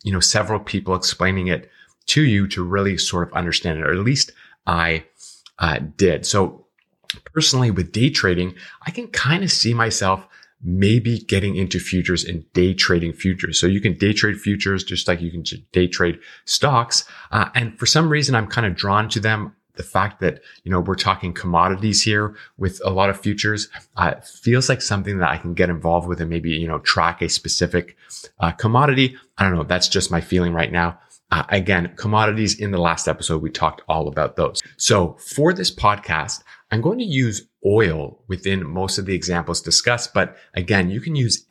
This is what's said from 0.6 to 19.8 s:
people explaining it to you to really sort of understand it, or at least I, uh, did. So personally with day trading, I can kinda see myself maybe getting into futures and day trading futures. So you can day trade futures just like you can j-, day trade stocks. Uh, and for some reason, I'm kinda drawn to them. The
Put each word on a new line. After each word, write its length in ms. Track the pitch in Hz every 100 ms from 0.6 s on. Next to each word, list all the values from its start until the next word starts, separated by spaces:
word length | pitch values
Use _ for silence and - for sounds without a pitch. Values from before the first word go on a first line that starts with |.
people 340 | - 98 95
explaining 540 | 90 - - 92 95 90
it 220 | 80 - _ _ _ -
to 160 | 147
you 240 | 151 101 98
to 160 | -
really 320 | 90 98 98 87
sort 320 | - 90 85
of 60 |
understand 440 | - 87 76 87 78
it, 60 |
or 80 | 76
at 60 | 90
least 340 | 110 143 - - - _ -
I, 380 | 85 82 80 - _ - - - -
uh, 220 | 85 65 76 -
did. 280 | 95 73
So 420 | - 104 87 - _ _ _ _ - - -
personally 380 | - 151 127 123
with 220 | 90 87
day 160 | 107 131
trading, 440 | - 98 87 90 - - - -
I 40 |
can 180 | 175 233
kinda 400 | - 131 170 190
see 260 | - 113
myself 520 | 117 113 - 95 95 - - _ _
maybe 560 | 87 90 98 117 110 117
getting 380 | - 98 98 92
into 220 | 92 92
futures 460 | - 92 87 85
and 260 | - 85 -
day 220 | 90 92
trading 400 | 92 - 87 85
futures. 440 | - 95 92 - 78
So 80 | 92
you 140 | 98
can 160 | 101 78
day 160 | 101
trade 260 | 104 107 95
futures 460 | 101 101 98 95
just 240 | - 90 -
like 120 | 85
you 100 | 85
can 120 | 85
j-, 220 | 78 90 -
day 140 | 92 90
trade 320 | - 87 85 - -
stocks. 600 | - - 147 127 120 - - - -
Uh, 180 | 107 98
and 240 | 123 117 -
for 80 | 123
some 240 | 156 160
reason, 240 | 151 139
I'm 120 | 120 104
kinda 240 | - 107
drawn 380 | 85 101 101 110
to 100 | 107
them. 340 | 107 110 92 _ _
The 60 | -